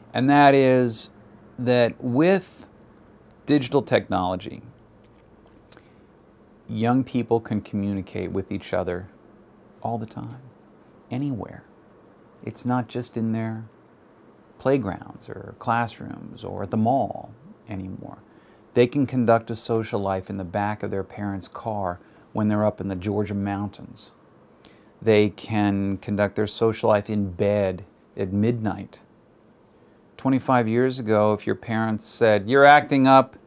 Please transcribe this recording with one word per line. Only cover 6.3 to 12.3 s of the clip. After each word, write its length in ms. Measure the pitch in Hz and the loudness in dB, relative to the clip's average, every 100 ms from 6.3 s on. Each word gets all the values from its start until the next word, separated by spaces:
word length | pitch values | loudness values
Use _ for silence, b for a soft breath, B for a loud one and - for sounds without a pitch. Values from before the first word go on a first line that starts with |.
| _ _ _ - | _ _ _ -10
young 340 | 110 117 127 | -2 0 0
people 380 | 127 123 113 117 | 0 -4 0 0
can 200 | 113 104 | 0 -6
communicate 680 | - 104 101 98 92 101 90 | -4 -4 -2 -4 -6 -8 -6
with 220 | 95 - | -6 -6
each 220 | 98 - | -8 -4
other 340 | 92 90 90 98 - - - _ _ _ - | -4 -4 -6 -10 -20 -20 -20 _ _ _ -12
all 160 | - 156 | -8 -8
the 80 | 113 | -10
time, 360 | 117 117 123 127 - _ - _ - - | -12 -14 -16 -20 -20 _ -20 _ -20 -10
anywhere. 540 | 123 143 113 - - - - _ - - _ - | -6 -6 -6 -10 -14 -20 -20 _ -20 -20 _ -20